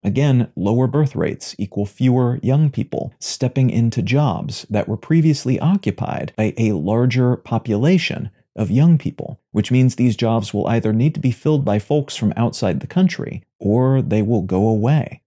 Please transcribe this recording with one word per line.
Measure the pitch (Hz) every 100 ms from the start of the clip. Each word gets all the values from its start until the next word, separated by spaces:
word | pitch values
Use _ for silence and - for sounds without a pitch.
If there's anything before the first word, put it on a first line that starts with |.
Again, | 101 120 147 127 113 -
lower | 98 117 127
birth | 139 143
rates | - 78 - - -
equal | 101 - 101
fewer | - 127 123 123 123
young | 117 139 151
people | - - - - _
stepping | - - 127 - 127
into | - 117 117
jobs | 98 131 147 85 - 101 -
that | 104 -
were | 113
previously | - 165 156 143 131 127
occupied | 160 196 - - - - - -
by | 110 -
a | 113
larger | 95 85 113 123 123 123 120
population | - 113 - 104 139 185 - - - _ _ -
of | 110
young | 117 165 156
people, | - - - - _
which | 107 104
means | 127 127 -
these | 123
jobs | 104 113 113 104
will | 101 -
either | 113 110
need | 110 143
to | -
be | 131
filled | 120 151 151
by | 107 104
folks | - 147 143
from | - 104 -
outside | 117 - 104 85
the | -
country, | 180 185 - - - _ _
or | 98 113 131 135
they | 101 107
will | 104 117
go | 92 92 110
away. | 110 113 151 - -